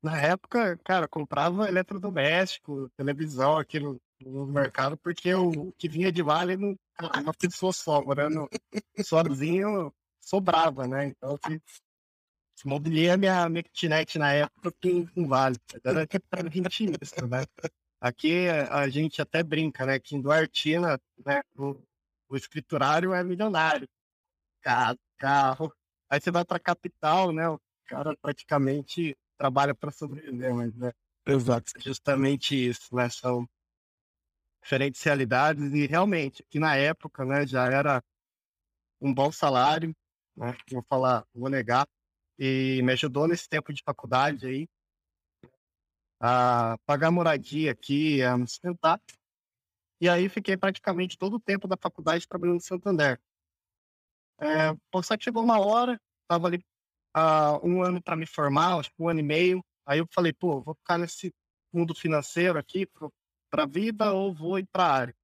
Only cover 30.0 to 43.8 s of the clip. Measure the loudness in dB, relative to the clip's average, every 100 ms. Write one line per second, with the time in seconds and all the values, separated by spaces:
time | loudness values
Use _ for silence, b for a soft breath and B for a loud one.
30 | -12 -12 -12 -6 -2 -2 -4 -6 -8 -8
31 | _ _ 0 2 2 0 -2 -14 -10 -6
32 | -2 2 2 0 -2 0 0 -2 -6 -2
33 | -2 -2 -2 -2 -4 _ _ _ _ _
34 | _ _ _ _ _ _ -4 -2 -2 -2
35 | 0 0 2 2 2 0 -2 -2 0 2
36 | 2 0 -4 -8 -8 -2 0 2 2 -2
37 | -10 -8 -2 0 0 0 2 2 2 0
38 | -2 _ _ _ _ _ _ _ _ _
39 | -2 2 0 2 2 4 4 2 -2 -8
40 | _ _ _ -10 -10 -10 -10 -10 -2 2
41 | 4 2 -2 -8 -4 -4 0 0 0 _
42 | _ _ _ _ -2 0 0 2 2 2
43 | 0 0 0 0 -2 -6 -6 -10